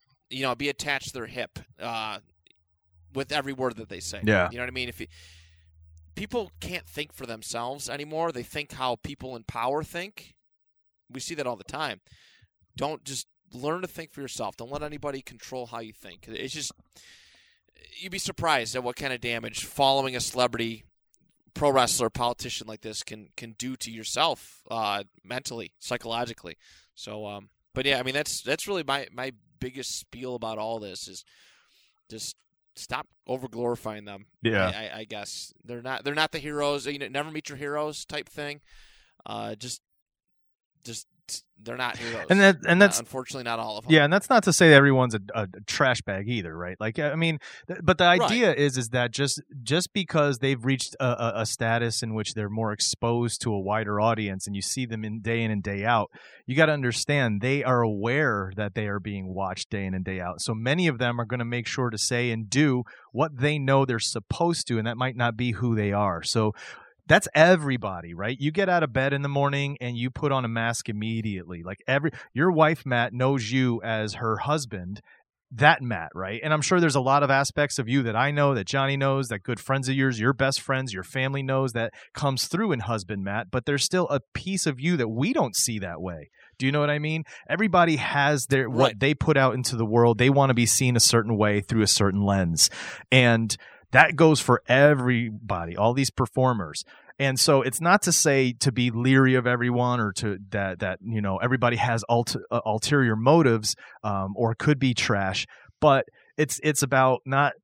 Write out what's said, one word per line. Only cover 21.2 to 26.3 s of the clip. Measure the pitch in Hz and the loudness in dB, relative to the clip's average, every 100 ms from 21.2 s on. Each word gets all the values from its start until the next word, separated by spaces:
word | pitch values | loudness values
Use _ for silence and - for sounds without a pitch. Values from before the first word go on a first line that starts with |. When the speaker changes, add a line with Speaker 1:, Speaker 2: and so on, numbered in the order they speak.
| _ _ _ | _ _ _
Speaker 1:
pro | - 147 | -2 2
wrestler, | 135 120 - 113 | 4 2 2 -2
politician | 123 120 120 123 - 110 | -2 -4 -4 -8 -12 -12
like | 107 | -14
this | 110 107 | -12 -12
can, | - 107 95 - | -12 -16 -18 -18
can | 117 110 | -16 -12
do | 123 131 | -10 -10
to | - | -12
yourself, | 113 110 - 160 135 - - - | -12 -8 -2 -2 -2 -10 -20 -10
uh, | 113 107 101 101 _ | -4 -2 -4 -6 _
mentally, | 92 123 - 117 85 - | -12 -12 -10 -12 -14 -16
psychologically. | - 120 117 113 120 | -8 -8 -6 -6 -6